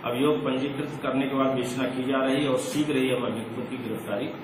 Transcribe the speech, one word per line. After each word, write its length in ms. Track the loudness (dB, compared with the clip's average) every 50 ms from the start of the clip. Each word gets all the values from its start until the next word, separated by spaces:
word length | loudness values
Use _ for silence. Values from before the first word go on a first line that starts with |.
| 0
अभियोग 340 | 0 2 4 4 4 4 2
पंजीकृत 600 | 0 0 0 0 -2 -2 -2 -4 -4 -6 -6 -4
करने 240 | -4 0 2 2 0
के 80 | 2 2
बाद 200 | 2 2 2 2
विवेचना 300 | 0 0 -2 0 -2 -2
की 260 | 0 0 -2 0 2
जा 140 | 2 2 2
रही 200 | 2 2 2 2
है 40 | 2
और 100 | 2 0
शीघ्र 380 | 0 0 0 0 0 2 2
ही 140 | 2 2 2
हम 160 | 2 0 0
अभियुक्तों 360 | -2 -2 -4 -4 -6 -6 -6
की 140 | -6 -6 -6
गिरफ्तारी 540 | -6 -4 -4 -4 -4 -4 -4 -2 -2 -2 -4 -6 -8